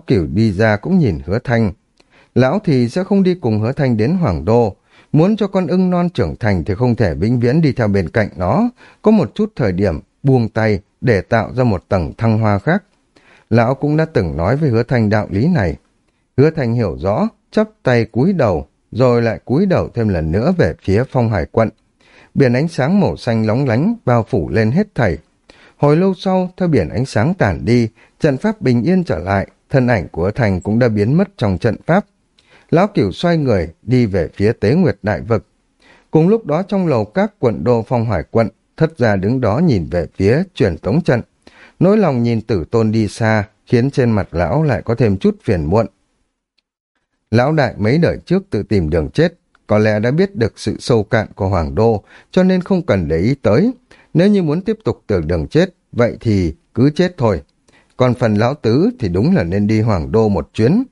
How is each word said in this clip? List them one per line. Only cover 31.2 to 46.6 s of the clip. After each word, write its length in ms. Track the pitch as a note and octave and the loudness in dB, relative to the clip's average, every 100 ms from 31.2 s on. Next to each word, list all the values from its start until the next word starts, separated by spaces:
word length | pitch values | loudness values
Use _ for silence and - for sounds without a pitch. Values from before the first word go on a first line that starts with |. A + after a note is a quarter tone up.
| G3 - | -2 -2
trong 220 | G#2 F2+ | -2 0
trận 180 | A#2 - - | -2 -4 0
pháp. 180 | F3 - _ _ _ _ _ - | 0 -2 _ _ _ _ _ -2
Lão 160 | D#3 G3+ | 0 2
Cửu 260 | F3 G2+ | 0 -2
xoay 240 | D#2+ F3 E3 | -2 -2 0
người, 320 | C3+ G2+ E2 - | 0 0 -2 -8
đi 240 | - B2+ A2+ | -2 0 2
về 220 | F#2 D2+ | 0 -2
phía 180 | - G2+ | 0 -2
Tế 220 | A#2+ G2+ | 0 0
Nguyệt 240 | D#3 D#3+ - | 2 0 0
Đại 180 | G2+ E2 | -4 -4
Vực. 260 | E2 A2 - _ _ _ _ _ _ | -2 -4 -4 _ _ _ _ _ _
Cùng 180 | D#3+ E3+ | 2 2
lúc 180 | A3+ A3 | 2 0
đó, 160 | D3+ | -4
trong 240 | F#3+ G3 F3 | -2 -2 0
lầu 180 | A#2+ | 0
các 280 | G#2 F#3+ G#3 - | -2 -2 -4 -2
quận 260 | B2 C#2 | -2 -2
đô 200 | F#2+ A#2 A2 | 0 0 0
Phong 220 | B2 A2+ | -2 -2
Hải 120 | F#2 - | -4 -2
quận, 180 | A2 A2 - _ - | -2 -2 -4 _ -2
Thất 220 | D#3+ - | -2 0
Gia 180 | A#2 G2 | 0 0
đứng 240 | G2 C3 | 0 -2
đó 180 | A2+ A#2 | 0 0
nhìn 280 | F3 G#2 C#2 | 2 0 -2
về 160 | F2 - - | -4 -6 -2
phía 260 | F#2+ C3+ F#3+ | 0 0 -2
truyền 240 | - A2 D#2 | -2 -2 -2
tống 220 | F#2 C#3 | -2 -2
trận. 200 | E3 A#2+ - _ _ _ - - | 0 -2 -2 _ _ _ -14 0
Nỗi 180 | F3 A3 | 2 2
lòng 240 | F3+ B2 | 2 0
nhìn 180 | A#2 A2+ | 0 -2
Tử 240 | - G#2 D2+ | -2 -4 -2
Tôn 220 | A#2 A2 | 0 0
đi 160 | A2 G#2 | 0 -2
xa, 360 | - A2 A2 G2+ _ - | -2 0 0 -2 _ -2
khiến 240 | B2 C3 | 0 0
trên 200 | C#3 A#2+ | 0 0
mặt 180 | G#2+ F2 | 0 -2
lão 300 | E2 E2 C3 | -2 -2 0
lại 200 | D#3 G2+ | 0 -2
có 120 | - | -2
thêm 220 | A#2 A#2 F#2+ | 0 0 0
chút 200 | - G#3 | -2 -2
phiền 220 | - F2+ | -2 -2
muộn. 220 | D2 G#2 A2+ _ _ _ _ _ _ _ | 0 0 -2 _ _ _ _ _ _ _